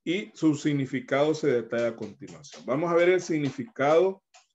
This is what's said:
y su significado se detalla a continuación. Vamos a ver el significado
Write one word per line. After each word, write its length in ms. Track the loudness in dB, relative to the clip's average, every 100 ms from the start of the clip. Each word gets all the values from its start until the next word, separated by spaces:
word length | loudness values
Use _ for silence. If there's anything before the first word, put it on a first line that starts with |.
y 260 | -6 -6 -6 0
su 180 | 0
significado 800 | 2 0 -2 -2 -6 -2 0 2
se 140 | 0 0
detalla 400 | 0 -2 -2 -2
a 80 | -4
continuación. 680 | -12 -12 -18 -18 -20 -16 -6
Vamos 260 | -2 0
a 40 | 4
ver 140 | 4
el 120 | 2
significado 1000 | 0 -2 -2 -6 -10 -2 2 4 2 -2 _ -20 _